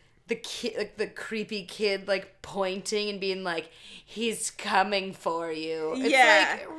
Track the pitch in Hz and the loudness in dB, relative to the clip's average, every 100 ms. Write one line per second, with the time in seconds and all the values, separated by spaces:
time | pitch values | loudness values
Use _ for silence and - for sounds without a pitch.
0 | _ _ - 226 - - 247 - 208 - | _ _ -6 -6 -6 -6 -4 -4 -6 -6
1 | 208 - - 220 208 208 180 - 208 196 | -8 -6 -6 -6 -4 -6 -8 -2 0 0
2 | 196 196 - - - 196 185 190 - 208 | 0 -2 -4 -16 -8 -2 -2 -2 -2 -2
3 | 208 196 190 190 185 165 - - - - | -2 -2 -2 -2 -2 -4 -6 -14 -20 -20
4 | - 208 233 196 - - 208 208 202 196 | -14 -2 -2 0 -4 -6 2 4 4 0
5 | 190 - 180 165 165 160 160 160 156 262 | -2 -4 -4 -2 -4 -4 -4 -4 -2 0
6 | - 262 233 202 143 170 - | 4 8 8 8 6 0 -6